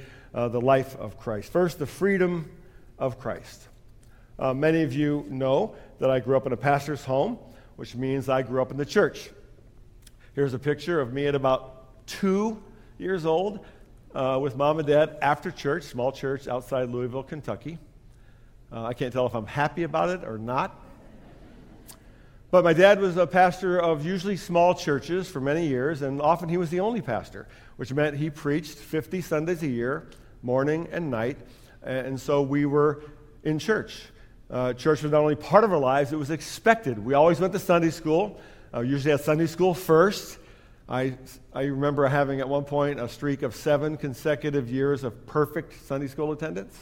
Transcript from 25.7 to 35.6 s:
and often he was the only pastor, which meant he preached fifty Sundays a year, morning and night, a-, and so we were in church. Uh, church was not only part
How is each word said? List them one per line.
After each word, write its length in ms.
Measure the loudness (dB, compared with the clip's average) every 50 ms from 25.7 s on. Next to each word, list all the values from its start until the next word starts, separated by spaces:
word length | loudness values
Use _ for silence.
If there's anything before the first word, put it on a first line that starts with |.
| -2 0 -2 -2 -4 -4
and 180 | -4 -6 -4 0
often 300 | 2 2 2 2 0 -2
he 80 | -2 -2
was 140 | -2 -2
the 80 | -2 -2
only 220 | -2 -2 -2 -4
pastor, 460 | -4 -4 -4 -4 -6 -8 -14 -16 -18 -18 -20 -20 -20 -20 -14
which 180 | -12 -10 -4 -2
meant 240 | 0 0 0 -2 -4
he 140 | -6 -6
preached 440 | -6 -4 -2 -2 -2 -2 -2 -6 -12
fifty 460 | -18 -10 -6 -6 -6 -4 -4 -6 -8
Sundays 400 | -4 -2 -2 -2 0 -2 -2 -2
a 60 | -2 -4
year, 400 | -2 -2 -2 -2 -4 -6 -8 -12 -20 -20 -20 -20 -20 -10
morning 460 | -4 0 0 2 2 2 0 -2 -2 -4
and 200 | -6 -6 -4 -2
night, 260 | -2 -2 -2 -4 -4 -8 -12 -20 -20 -20 -20 -20 -20 -14 -10
a-, 60 | -6
and 300 | -6 -6 -4 -6 -8 -6
so 220 | -2 0 2 2
we 240 | 2 2 0 0 2
were 380 | 2 4 4 4 4 2 -2 -6 -16 -20 -20 -20 -20 -20 -6 -2
in 160 | -2 -2 0
church. 420 | 0 0 0 0 -2 -6 -12 -16 -18 -20 -20 -20 -20 -20 -20 -20 -14 -8
Uh, 240 | -4 -2 -2 -2 -2
church 300 | 0 2 2 2 2 2
was 80 | 2
not 100 | 4 4
only 140 | 4 4 2
part 280 | 0 0 4 6 6